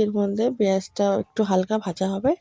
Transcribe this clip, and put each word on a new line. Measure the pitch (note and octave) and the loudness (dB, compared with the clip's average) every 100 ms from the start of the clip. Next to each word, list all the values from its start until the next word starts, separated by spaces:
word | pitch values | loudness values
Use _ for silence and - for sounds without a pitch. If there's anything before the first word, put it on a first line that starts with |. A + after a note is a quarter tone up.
এর | G#3+ | 0
মধ্যে, | G#3 G3+ G3+ A#3+ B3 | 0 -2 0 -2 0
পেঁয়াজটা | G3 F#3+ - - G3+ G3 | 2 0 -2 -2 0 0
একটু | - - | -2 -2
হালকা | G3+ F#3 F#3 A3 | 2 2 2 -2
ভাজা | G3 E3+ F#3+ | -4 -4 -4
হবে। | G3 B3 F4 | 0 0 0